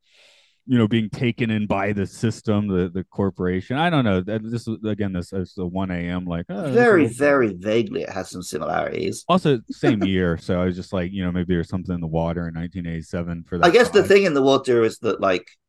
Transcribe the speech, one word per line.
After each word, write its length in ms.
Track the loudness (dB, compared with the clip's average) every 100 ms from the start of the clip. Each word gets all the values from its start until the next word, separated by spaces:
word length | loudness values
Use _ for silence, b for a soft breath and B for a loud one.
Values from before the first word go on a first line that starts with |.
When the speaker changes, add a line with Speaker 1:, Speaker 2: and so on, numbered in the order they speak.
| b b b b b b 0
Speaker 1:
you 120 | 2
know, 80 | 4
being 240 | 2 0
taken 400 | -2 -2 0 -2
in 160 | 0 0
by 260 | 0 0
the 140 | -2 -4
system, 640 | -2 -4 -2 0 0 2
the, 200 | 0 0
the 140 | -4
corporation. 720 | -6 -2 -2 0 -2 -2 -2 -2
I 140 | 2
don't 140 | 2
know. 160 | 2 2
That, 220 | 0 -4
this 240 | -4 -6 -6
is, 100 | -6
again, 280 | -4 -2 -2
this 200 | -4 -4
is 220 | -6 -6
the 120 | -6 -6
one 240 | -4 -2
A 40 |
M, 320 | -2 -4 -4 -4
like, 200 | -4 -6
oh, 160 | -6
this 100 | 0
Speaker 2:
Very, 320 | 4 6 6 4
Speaker 1:
is 100 | 2
Speaker 2:
very 380 | 2 4 2
vaguely, 480 | -2 0 0 0 -4
it 80 | -6
has 200 | -8 -8
some 120 | -10
similarities. 840 | -10 -6 -4 -2 -2 -4 -4 -4 0
Speaker 1:
Also, 340 | 2 2 0
Speaker 2:
<laughs> 60 | -2
Speaker 1:
same 340 | -2 0 2
year, 320 | 2 2 2 0
so 240 | -2 0
I 60 | 0
was 100 | -2
just 160 | -6
like, 180 | -4 -4
you 140 | -4
know, 80 | -2
maybe 220 | -2 0
there's 160 | 0 0
something 240 | -6 -4
in 60 | -6
the 60 | -2
water 400 | -2 -2 -4 -6
in 80 |
nineteen 320 | -8 -8 -8 -8
eighty-seven 580 | -8 -8 -8 -6 -8
for 140 | -8 0
that 80 | 4
Speaker 2:
I 40 |
guess 200 | 6 4
the 120 | 4
Speaker 1:
vibe. 60 | 6
Speaker 2:
thing 140 | 4
in 100 | 4
the 80 | 4
water 420 | 4 4 4 2
is 140 | 2 0
that, 220 | -4 0
like, 280 | 0 0 -4 _